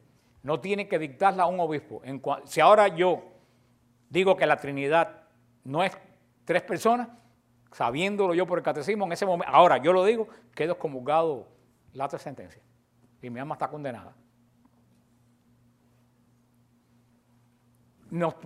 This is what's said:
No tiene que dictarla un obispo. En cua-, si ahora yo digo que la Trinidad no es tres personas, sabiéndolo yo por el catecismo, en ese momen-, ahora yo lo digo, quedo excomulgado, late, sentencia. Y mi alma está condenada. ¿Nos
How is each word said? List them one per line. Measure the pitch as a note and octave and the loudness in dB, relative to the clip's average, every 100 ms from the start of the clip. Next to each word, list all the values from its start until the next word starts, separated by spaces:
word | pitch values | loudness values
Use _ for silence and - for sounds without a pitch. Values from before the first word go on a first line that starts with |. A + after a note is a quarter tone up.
| _ _ _ _ | _ _ _ _
No | C3 D#3 | -6 -6
tiene | F#3+ G3+ G3 | -4 -6 -4
que | E3+ | -4
dictarla | D#3 B2+ G3 F#3 F3 | -6 0 0 2 0
un | F3+ | 0
obispo. | E3 D3+ - - | -4 -6 -10 -16
En | B2+ C3+ | -14 -10
cua-, | C#3 C#3 | -6 -8
si | - D#3+ | -4 4
ahora | D#3+ G#3+ G3+ | 6 6 4
yo | E3 F3+ D#3+ - - _ _ _ _ _ _ _ | 2 0 0 -6 -20 _ _ _ _ _ _ _
digo | D#3 F#3+ - | 0 2 4
que | D#3 | 2
la | D3 | 0
Trinidad | C#3+ C#3 C#3 E3 D#3+ - _ _ _ _ | -2 -6 0 0 0 -6 _ _ _ _
no | B2+ D3 | -8 -4
es | F#3+ - - _ _ _ | -4 -6 -20 _ _ _
tres | - F3 | -2 -2
personas, | - F3 A3 A#3+ A#3+ - _ _ _ _ _ | -2 -2 0 0 -4 -16 _ _ _ _ _
sabiéndolo | - A#2+ C#3 F#3+ G3+ F#3+ | -4 -4 -2 -2 0 0
yo | E3+ F3+ | 0 0
por | E3+ | -2
el | D#3+ | -2
catecismo, | D3 C#3+ G#3+ F#3 | -4 -4 -4 -4
en | |
ese | E3+ G3+ | -2 -2
momen-, | F3 - | -2 4
ahora | C#3 F3 C3 | 8 8 6
yo | C#3+ | 4
lo | F#3 | 4
digo, | F#3+ A#3 G#3+ - _ | 4 0 -4 -12 _
quedo | - D#3 | -6 -4
excomulgado, | E3+ D#3+ C3 B2 D#3+ E3 C3 F#2+ _ _ _ _ | -4 -8 -6 0 0 0 -4 -10 _ _ _ _
late, | C3 C#3 D3+ | -10 -8 -8
sentencia. | D3+ B2 F2+ - _ _ _ _ _ _ | -12 -16 -20 -20 _ _ _ _ _ _
Y | B2 | -14
mi | A#2+ | -12
alma | C#3+ D3 | -12 -8
está | C3+ | -10
condenada. | D3+ C#3 A2 F2 - _ _ _ _ _ _ _ _ _ _ _ _ _ _ _ _ _ _ _ _ _ _ _ _ _ _ _ _ _ _ _ _ _ _ _ _ _ _ - | -8 -12 -12 -16 -20 _ _ _ _ _ _ _ _ _ _ _ _ _ _ _ _ _ _ _ _ _ _ _ _ _ _ _ _ _ _ _ _ _ _ _ _ _ _ -10
¿Nos | D#3 E3 - | -4 -4 -4